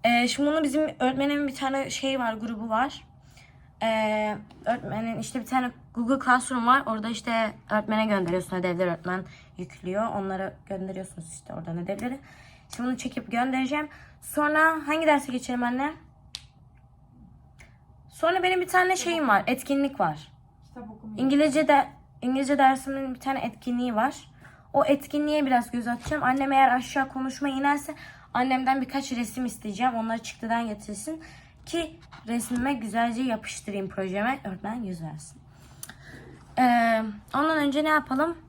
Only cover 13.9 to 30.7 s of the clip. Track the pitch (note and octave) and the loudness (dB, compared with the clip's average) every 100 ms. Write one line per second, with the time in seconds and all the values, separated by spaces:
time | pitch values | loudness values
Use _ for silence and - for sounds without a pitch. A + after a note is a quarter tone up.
13.9 | - - - - - D4 D#4 D#4+ D#4+ C#4+ | -12 -20 -18 -6 0 2 6 4 4 0
14.9 | D#4 D#4+ C#4+ C#4+ B3 - B3 A#3+ B3+ C#4+ | 2 4 4 2 -6 -4 -2 0 0 -2
15.9 | E4 - - - - - - - - - | -4 -18 -20 -18 -18 -18 -20 -20 -20 -20
16.9 | - - - - - - - - - _ | -20 -20 -20 -20 -20 -20 -20 -20 -20 _
17.9 | - - - D#4+ F#4 F#4 F#4 F4+ F#4 F#4 | -20 -20 -2 0 2 2 2 2 4 4
18.9 | F#4 F4 E4 C4+ G3 G3 D3+ - C#4 C#4 | 2 0 0 4 4 4 -4 0 0 0
19.9 | C#4 E3+ D3+ - - - _ - B3+ G#3+ | 0 0 0 -14 -20 -20 _ -20 -18 -16
20.9 | - - - C4 C#4+ D#4 C#4 D4 C#4+ - | -16 -12 -2 2 4 4 4 6 6 4
21.9 | - - - B3 C4 C4+ C#4+ C4 C4+ C#4 | -8 -20 -6 -2 0 0 6 6 4 -2
22.9 | C4+ C4+ B3+ C4+ C4+ A#3 G#3+ B3+ A#3+ B3 | -6 -6 -6 -4 -4 -4 -6 -4 -2 0
23.9 | G#3+ B3+ - - - - - - C4+ - | 0 0 -2 -18 -20 -20 -20 -2 2 4
24.9 | C#4 - D4 D4+ D4+ C4+ B3 A#3 A#3+ A#3+ | 2 0 -2 0 2 4 2 2 -4 -4
25.9 | A#3+ - D4 B3 C4+ C#4 C4+ C4 B3 A#3+ | -4 -4 0 2 2 4 6 6 4 0
26.9 | C#4+ C4+ C4 C4 C4 C#4+ C4 C#4+ D4 D4 | -2 0 -2 -6 -2 -2 0 0 0 -4
27.9 | D4+ - - - - B3+ C4 C4 C4+ B3+ | -12 -16 -20 -6 0 2 2 2 0 0
28.9 | C#4 C4+ A#3+ A3 - B3 - A3 G3 B3+ | -4 -4 -4 -4 -4 -4 -4 -10 0 0
29.9 | A3+ A3+ A3+ A#3 - A3+ A#3 A#3 | 0 -2 -4 -6 -10 -2 -2 -2